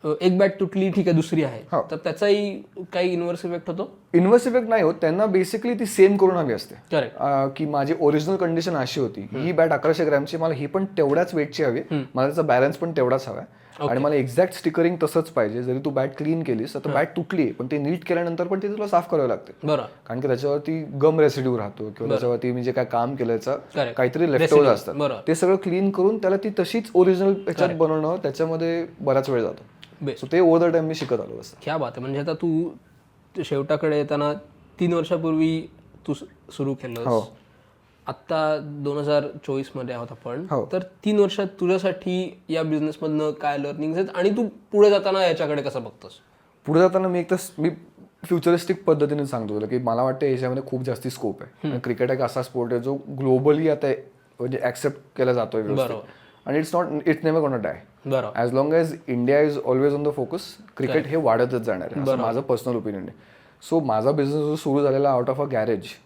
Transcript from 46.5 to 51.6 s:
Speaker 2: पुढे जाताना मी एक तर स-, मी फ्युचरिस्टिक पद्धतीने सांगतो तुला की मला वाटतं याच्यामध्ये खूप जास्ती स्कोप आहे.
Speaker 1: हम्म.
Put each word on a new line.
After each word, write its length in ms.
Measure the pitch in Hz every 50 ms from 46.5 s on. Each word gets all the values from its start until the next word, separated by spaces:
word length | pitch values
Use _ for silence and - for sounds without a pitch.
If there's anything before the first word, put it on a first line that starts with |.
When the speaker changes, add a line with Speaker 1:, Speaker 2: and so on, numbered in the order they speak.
| _ _ _
Speaker 2:
पुढे 140 | 143 156 165
जाताना 280 | 180 185 180 190 190
मी 120 | 185 180 175
एक 120 | 165 -
तर 40 | 185
स-, 160 | 180 - - -
मी 120 | - 151 170 156 - - - _ - - - _ _ -
फ्युचरिस्टिक 580 | - 175 170 - 170 175 170 175 - 185 - -
पद्धतीने 420 | - 156 147 147 143 147 147 143
सांगतो 300 | 135 131 120 110 101 104
तुला 120 | 107 107
की 100 | 101 123
मला 260 | 123 120 120 113 120 127
वाटतं 220 | 131 131 131 147
याच्यामध्ये 380 | 139 131 123 131 123 127 135 135
खूप 200 | - 135 127 127
जास्ती 260 | 131 120 - - 127
स्कोप 320 | 127 - - 107 - -
आहे. 100 | - - _
Speaker 1:
हम्म. 160 | _